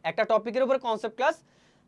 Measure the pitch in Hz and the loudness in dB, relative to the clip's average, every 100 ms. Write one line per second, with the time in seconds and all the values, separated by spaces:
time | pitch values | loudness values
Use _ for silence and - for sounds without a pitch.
0 | 160 165 214 220 220 226 262 262 247 214 | -6 -2 2 2 2 0 2 0 0 -4
1 | 226 226 269 330 _ _ _ _ | -4 -2 0 -2 _ _ _ _